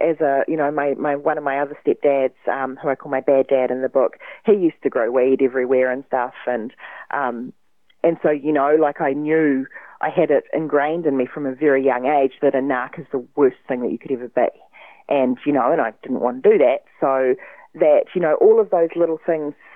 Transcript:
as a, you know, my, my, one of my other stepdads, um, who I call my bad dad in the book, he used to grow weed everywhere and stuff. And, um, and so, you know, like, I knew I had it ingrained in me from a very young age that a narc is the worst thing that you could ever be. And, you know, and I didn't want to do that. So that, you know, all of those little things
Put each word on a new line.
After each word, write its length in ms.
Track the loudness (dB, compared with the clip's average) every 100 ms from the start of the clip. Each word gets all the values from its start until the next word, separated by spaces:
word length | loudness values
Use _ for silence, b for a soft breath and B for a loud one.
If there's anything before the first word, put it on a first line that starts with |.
as 200 | -2 0
a, 220 | 0 0 0
you 100 | -2
know, 140 | -2
my, 240 | -2 -2
my, 220 | -2 -4 -2
one 200 | -2 -2
of 80 |
my 140 | -2 -4
other 180 | -4 -4
stepdads, 480 | -2 0 2 2 0 -4 -6
um, 280 | -4 -6 -6
who 80 | -6
I 60 |
call 160 | -6 -4
my 100 | -4
bad 280 | 2 2 2
dad 220 | 0 0
in 120 | -2
the 60 | -2
book, 300 | 0 0 -2 B B 0
he 60 |
used 280 | 2 2 -2
to 40 | -4
grow 220 | -2 0
weed 320 | 2 2 2
everywhere 480 | 2 0 0 2 2
and 140 | -2 -4
stuff. 280 | -4 -4 -6 -6
And, 260 | -6 -6 -14 B B B
um, 420 | -4 -4 -6 -10 -16 _ _ _ _
and 120 | -2 0
so, 80 | 0
you 220 | 0 0
know, 240 | 0 2 4
like, 200 | 2 0
I 120 | -2
knew 540 | -2 0 2 2 0 -4 B B B
I 80 | -4
had 220 | 0 2
it 140 | 0 0
ingrained 500 | -6 -2 0 0 -2
in 120 | -2 -2
me 100 | -2
from 180 | -6
a 100 | -8
very 300 | -2 2 2
young 220 | 2 0 0
age 280 | 0 0 0
that 140 | 0
a 40 | 0
narc 400 | -2 -4 -6 -12
is 80 | -10
the 160 | -8 -6 0
worst 220 | 0 0 -6
thing 160 | -6
that 80 | -4
you 80 | -6
could 140 | -6
ever 160 | -8 -6
be. 180 | -2 -2 -2 _ B B B B
And, 260 | 0 0 -2
you 80 | -2
know, 180 | 0 0
and 80 | 0
I 120 | -2 -6
didn't 180 | -8 -4
want 220 | -4 0
to 80 | 2
do 80 | 4
that. 260 | 4 0 -6 -4
So 340 | -2 0 0 -2 B B B
that, 300 | 0 4 4 2
you 60 | 0
know, 120 | 0 4
all 200 | 6 6
of 100 | 4
those 200 | 2 0 0
little 220 | -2 -2 -2
things 260 | -4 -4 -10 -18